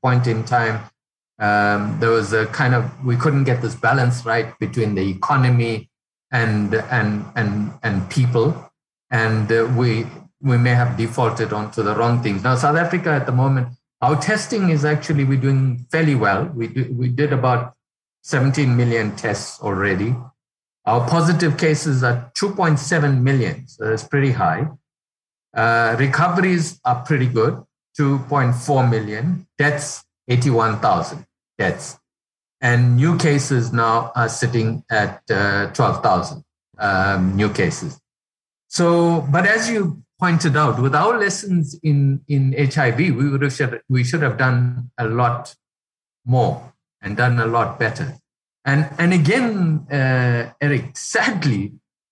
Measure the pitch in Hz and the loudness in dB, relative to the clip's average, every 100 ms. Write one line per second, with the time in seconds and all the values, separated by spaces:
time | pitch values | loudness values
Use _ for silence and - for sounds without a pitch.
0 | 127 127 120 113 107 123 113 110 107 _ | 0 2 2 -2 -2 0 0 -2 -8 _
1 | _ _ _ - 107 104 104 101 104 110 | _ _ _ -4 0 2 2 0 -2 0
2 | 113 113 101 110 110 - 131 120 120 - | 2 2 2 -2 -2 0 2 2 0 -4
3 | 131 120 156 139 131 120 117 - 117 135 | -2 0 2 2 2 0 -2 -2 0 2
4 | 123 120 - 113 - - 98 - 110 98 | 2 0 -2 -2 -2 -6 -6 -2 -2 0
5 | 98 92 - 139 127 120 117 110 - _ | -2 -2 0 2 4 2 0 -4 -10 _
6 | _ _ _ 127 113 107 101 110 - 123 | _ _ _ -2 0 0 0 -2 -2 0
7 | 107 104 - - 104 104 104 - 113 98 | 0 -2 -6 -4 -2 -2 -4 -6 -4 -4
8 | 92 - 123 120 127 165 - _ _ _ | -2 0 2 2 0 -2 -10 _ _ _
9 | _ 117 110 110 107 113 113 120 123 110 | _ -2 0 0 0 0 2 2 2 0
10 | 110 - - _ 139 120 123 123 123 92 | -4 -12 -20 _ 0 2 4 2 2 0
11 | 113 - 117 110 110 107 104 - 104 104 | -4 -2 -2 -2 -4 -4 -4 -4 -2 0
12 | 117 120 117 98 120 123 147 156 170 180 | 2 0 0 -2 0 2 2 2 0 -2
13 | 165 143 127 127 135 135 123 - _ _ | 0 -2 0 0 2 0 -2 -8 _ _
14 | 123 151 - 214 214 226 185 151 147 147 | 0 0 0 -2 -2 0 2 2 2 0
15 | - 147 135 135 135 135 135 120 - 160 | 0 0 2 2 2 2 2 -2 -4 0
16 | 160 131 104 98 - 120 113 131 120 120 | 2 2 2 0 -2 -6 -6 -4 -4 -2
17 | 123 123 147 135 127 120 120 - _ _ | -2 0 0 2 2 0 -2 -12 _ _
18 | _ _ - 143 131 135 135 120 120 117 | _ _ -4 0 2 2 2 2 2 0
19 | 107 101 113 98 - - 107 98 101 95 | -2 -4 -4 -4 -6 -8 -4 -2 0 0
20 | 107 123 123 - _ _ _ _ - 117 | -2 -4 -6 -20 _ _ _ _ 0 0
21 | 123 165 160 - 165 - 160 151 160 131 | 2 2 2 2 0 0 0 0 0 0
22 | 123 120 - - 202 196 170 151 - 170 | 2 0 -4 -4 -4 0 0 0 0 0
23 | 147 131 131 135 104 76 - - 110 110 | 2 2 2 2 0 -4 -12 -8 -4 -4
24 | - 143 139 127 - 82 156 - _ _ | -2 0 0 2 0 0 -4 -8 _ _
25 | _ _ _ _ _ - 110 117 113 113 | _ _ _ _ _ -2 0 2 2 2
26 | 135 135 175 175 185 175 156 - 127 123 | 0 2 2 2 2 2 -2 -4 -2 -2
27 | - 147 123 120 120 180 - _ _ - | 0 0 2 2 0 -2 -10 _ _ -2
28 | 139 139 127 143 123 123 - 135 127 110 | 0 0 0 0 0 0 0 2 2 0
29 | 104 107 143 180 - - 147 147 - - | -2 -4 -2 -4 -6 -2 0 0 -6 -12
30 | - _ - 123 131 113 113 107 131 113 | -18 _ -2 0 2 2 2 0 0 0
31 | - - - _ _ - 95 - - - | -2 -10 -16 _ _ -4 -4 -4 -10 -20
32 | _ _ _ _ _ _ 123 120 123 120 | _ _ _ _ _ _ 0 4 4 4
33 | 156 170 160 143 131 131 117 117 117 113 | 4 2 2 2 0 -2 0 0 2 0
34 | 117 - 113 - 120 123 110 113 - 110 | -2 -2 -2 -2 -2 0 -2 -4 -4 -2
35 | 98 92 - 98 101 98 101 - 113 - | -2 -4 -4 0 0 0 -2 0 0 0
36 | 113 90 90 - - _ _ - 104 95 | 0 0 -2 -10 -18 _ _ -6 -2 0
37 | 98 95 92 95 104 101 90 - 80 - | 0 0 0 0 0 0 -2 -2 -10 -12
38 | _ _ _ _ _ _ _ - 170 170 | _ _ _ _ _ _ _ 0 2 4
39 | 170 165 135 165 190 220 226 220 180 - | 2 2 2 2 2 2 0 -2 -2 -6
40 | - _ 180 165 170 143 151 117 135 151 | -14 _ 0 2 2 2 2 2 0 2
41 | 196 233 202 190 208 180 143 - 156 143 | 2 2 0 -2 -2 -2 -2 -4 0 2
42 | 139 135 - 143 135 135 135 160 131 117 | 2 0 -2 0 0 0 0 0 0 2
43 | 180 120 143 139 143 - 127 117 - 127 | 0 0 0 0 -2 -2 -4 -6 -2 -2
44 | 123 165 143 113 131 123 123 123 - - | 0 0 -2 0 0 2 0 -2 -8 -6
45 | 113 117 120 120 - - _ _ _ _ | -4 0 0 -2 -8 -20 _ _ _ _
46 | _ _ 120 127 104 73 - _ _ _ | _ _ -2 0 2 -2 -12 _ _ _
47 | 101 104 123 120 113 117 110 - 110 - | -8 -2 0 2 0 0 -2 -2 -4 -4
48 | 135 - _ _ _ _ 135 139 151 - | -8 -10 _ _ _ _ 0 0 0 0
49 | 170 180 147 240 240 208 170 156 - 143 | 2 4 4 2 0 0 0 0 -2 -2
50 | 131 127 123 120 117 - 143 135 - - | 0 2 2 0 -4 -4 -2 -2 -4 -10
51 | - - - 202 151 101 101 - _ _ | -6 -2 -2 -2 -2 -2 -4 -12 _ _
52 | _ | _